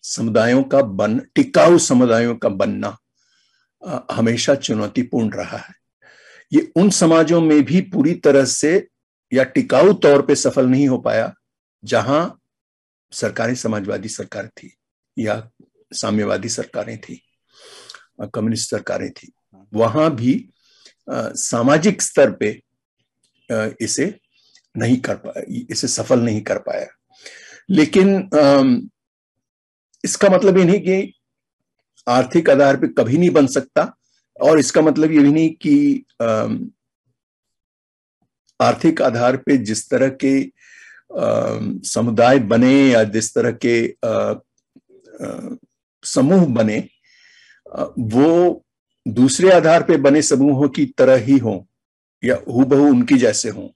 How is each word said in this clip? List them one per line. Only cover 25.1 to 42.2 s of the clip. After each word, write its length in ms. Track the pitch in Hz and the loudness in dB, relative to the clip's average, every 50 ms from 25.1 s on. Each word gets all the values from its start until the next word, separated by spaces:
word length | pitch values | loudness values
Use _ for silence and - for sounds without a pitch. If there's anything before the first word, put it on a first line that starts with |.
| - | -8
पाया, 500 | 98 - 110 - - - - - 120 123 - | -8 -8 -14 -12 -12 -12 -10 -10 -12 -10 -8
इसे 180 | 113 - - 120 | -8 -6 -6 -6
सफल 320 | - - 113 - 127 123 | -6 -6 -2 0 0 0
नहीं 220 | 117 117 107 107 | 0 -2 -4 -6
कर 160 | 104 - 104 - | -4 -6 -6 -6
पाया। 280 | - - - - - - _ _ _ _ _ _ _ - - - - - - - _ - | -6 -8 -8 -8 -10 -12 _ _ _ _ _ _ _ -20 -20 -20 -20 -20 -20 -20 _ -2
लेकिन, 600 | 190 151 151 147 - 196 190 196 196 190 190 - - 151 | 2 2 2 4 4 2 4 4 2 0 -2 -2 0 2
अम, 520 | 147 139 143 139 135 135 123 120 - - _ _ _ _ _ _ _ _ _ _ _ _ _ _ _ _ _ _ _ _ _ _ - | 4 4 4 4 4 2 0 0 -4 -12 _ _ _ _ _ _ _ _ _ _ _ _ _ _ _ _ _ _ _ _ _ _ -8
इसका 240 | 180 - - - 196 | -8 -2 2 2 2
मतलब 300 | 185 185 - 196 190 185 | 2 4 2 4 4 4
ये 60 | 185 | 4
नहीं 160 | 165 190 208 | 2 2 0
कि 400 | 151 175 185 190 202 202 _ _ _ _ _ _ _ _ _ _ _ _ _ _ _ _ _ _ _ - | 0 -2 -2 -2 -4 -6 _ _ _ _ _ _ _ _ _ _ _ _ _ _ _ _ _ _ _ -2
आर्थिक 420 | 123 127 123 123 - 170 165 165 | 0 0 0 2 0 0 4 4
आधार 260 | 139 131 143 139 139 | 4 4 4 2 2
पे 120 | 135 - - | 0 -2 -4
कभी 300 | - - - 120 127 160 | -2 -2 -2 0 0 0
नहीं 120 | 180 175 | 0 2
बन 160 | - 160 139 | 4 2 2
सकता, 500 | 131 - 139 127 _ _ 151 160 - _ _ _ _ _ _ _ _ _ - | 2 0 -4 -6 _ _ -4 -4 -4 _ _ _ _ _ _ _ _ _ -2
और 180 | - 143 160 151 | 2 2 4 4
इसका 220 | 135 - - 175 | 2 2 0 2
मतलब 300 | 156 156 139 156 156 156 | 2 2 2 0 0 2
ये 80 | 160 151 | 2 4
भी 140 | 139 143 | 4 4
नहीं 220 | 147 160 160 160 160 | 4 2 0 -2 -2
कि, 500 | _ - 151 143 143 147 143 139 135 - _ _ _ | _ -2 0 2 2 2 2 -2 -2 -6 _ _ _
अम, 500 | 120 113 110 107 113 113 113 - - - _ _ _ _ _ _ _ _ _ _ _ _ _ _ _ _ _ _ _ _ _ _ _ _ _ _ _ _ _ _ _ _ _ _ _ _ _ _ | -4 -2 -2 -2 -2 -4 -6 -8 -10 -14 _ _ _ _ _ _ _ _ _ _ _ _ _ _ _ _ _ _ _ _ _ _ _ _ _ _ _ _ _ _ _ _ _ _ _ _ _ _
आर्थिक 420 | 117 120 113 - - 165 160 - | 0 0 0 2 0 0 0 2
आधार 340 | - 131 113 120 123 123 131 | -2 -2 0 0 0 0 0
पे 200 | 127 - - 143 | 0 -2 0 0
जिस 340 | 131 110 101 110 - - _ | 0 0 -4 -8 -8 -6 _
तरह 180 | 135 127 131 135 | -2 0 0 -2
के, 340 | 135 135 - 135 135 135 135 - _ _ _ _ - - - - - - _ _ - - | -2 -4 -2 -2 -2 -2 -4 -6 _ _ _ _ -20 -20 -20 -20 -20 -20 _ _ -8 -6
अम, 600 | - 113 110 113 117 113 110 113 113 120 - - | -4 -2 -2 -2 -4 -4 -6 -6 -8 -8 -8 -10
समुदाय 580 | - - - 113 117 120 110 107 | -10 -8 -4 -4 -2 -2 2 2